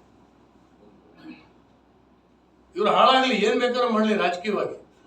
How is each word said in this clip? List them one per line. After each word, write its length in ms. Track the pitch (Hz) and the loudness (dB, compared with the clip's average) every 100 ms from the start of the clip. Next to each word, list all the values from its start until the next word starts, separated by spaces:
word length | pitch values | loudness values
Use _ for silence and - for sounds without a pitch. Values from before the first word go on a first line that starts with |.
| _ _ _ _ _ _ _ _ - - _ - - - - _ _ _ _ _ _ _ _ _ _ _ _ 175 | _ _ _ _ _ _ _ _ -20 -20 _ -20 -20 -20 -20 _ _ _ _ _ _ _ _ _ _ _ _ -4
ಇವ್ರು 160 | 208 190 | 0 4
ಹಾಳಾಗ್ಲಿ, 400 | 233 262 262 208 214 | 4 4 2 0 0
ಏನ್ 140 | 254 | 0
ಬೇಕಾದ್ರೂ 300 | 247 247 247 | -2 -2 -2
ಮಾಡ್ಲಿ 240 | 214 214 | 0 0
ರಾಜಕೀಯವಾಗಿ, 640 | 196 180 180 214 180 131 - - _ | 0 -2 -4 -4 -4 -6 -10 -20 _